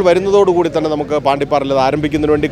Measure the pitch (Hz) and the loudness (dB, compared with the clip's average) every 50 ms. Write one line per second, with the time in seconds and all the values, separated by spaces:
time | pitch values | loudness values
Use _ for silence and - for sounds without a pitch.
0 | 185 180 170 180 190 196 196 202 202 190 175 175 175 165 - 160 156 160 156 147 | 4 4 2 2 2 2 2 2 4 4 2 0 0 0 -2 -2 -2 -2 -4 -4
1 | 147 131 147 151 135 139 139 143 143 135 151 143 135 139 139 135 131 131 139 151 | -4 -4 -4 -2 -2 -2 -2 -2 -2 -2 -2 -2 0 0 0 0 0 0 0 -2
2 | 151 151 147 151 151 151 151 147 147 147 | -2 -2 -2 -2 0 0 0 0 0 -2